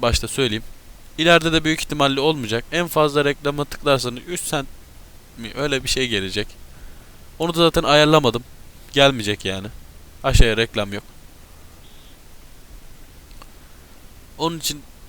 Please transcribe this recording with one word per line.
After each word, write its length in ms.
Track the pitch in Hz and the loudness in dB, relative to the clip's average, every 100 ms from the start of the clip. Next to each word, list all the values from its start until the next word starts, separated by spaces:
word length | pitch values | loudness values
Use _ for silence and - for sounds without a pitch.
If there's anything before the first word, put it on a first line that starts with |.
başta 260 | 120 110 113 | 0 0 -2
söyleyeyim. 360 | - 127 110 - - - - - - | -2 0 -2 -8 -16 -20 -20 -12 0
İleride 340 | 165 170 160 | 4 6 4
de 120 | 160 | 0
büyük 160 | 156 160 | 0 -2
ihtimalle 400 | - 151 139 135 | -2 0 0 2
olmayacak. 440 | 147 151 113 117 - | 0 0 -2 -4 -4
En 140 | 160 170 | -4 -2
fazla 380 | 156 151 143 | 0 2 2
reklama 400 | 143 143 143 147 | 0 0 -4 -4
tıklarsanız 580 | 147 - 147 135 123 120 143 | -6 -4 0 2 0 -8 -10
üç 120 | 175 | -10
sent 280 | - 151 135 - - - - - - - | -4 -6 -6 -12 -20 -20 -20 -20 -20 -16
mi 140 | 113 - | -12 -6
öyle 280 | 147 135 | -2 -2
bir 40 | 117 | -2
şey 200 | 131 127 | -2 0
gelecek. 400 | 104 95 101 104 - - - - - - - - - | -2 -2 -4 -6 -10 -20 -18 -18 -18 -20 -20 -16 -6
Onu 160 | 165 | -2
da 40 | 170 | 2
zaten 240 | 170 170 | 2 2
ayarlamadım. 600 | 156 147 151 156 131 117 - - - - - | 4 6 6 6 4 0 -6 -20 -20 -20 -4
Gelmeyecek 520 | 139 139 131 104 104 | 4 4 4 -2 -4
yani. 220 | 95 95 101 - - - - - | -4 -6 -8 -14 -18 -20 -20 -4
Aşağıya 340 | 135 123 120 110 | 4 6 6 6
reklam 360 | 113 110 101 | 0 -2 -4
yok. 120 | 101 - - - - - - - - - - - - - - - - - - - - - - - - - - - - - - - - - - | -6 -12 -20 -20 -20 -20 -20 -20 -20 -20 -20 -20 -20 -20 -20 -20 -20 -20 -20 -20 -20 -20 -20 -20 -20 -20 -20 -20 -20 -20 -20 -20 -20 -18 -6
Onun 200 | 160 165 | -6 -4
için 240 | - 151 - - | -8 -8 -14 -20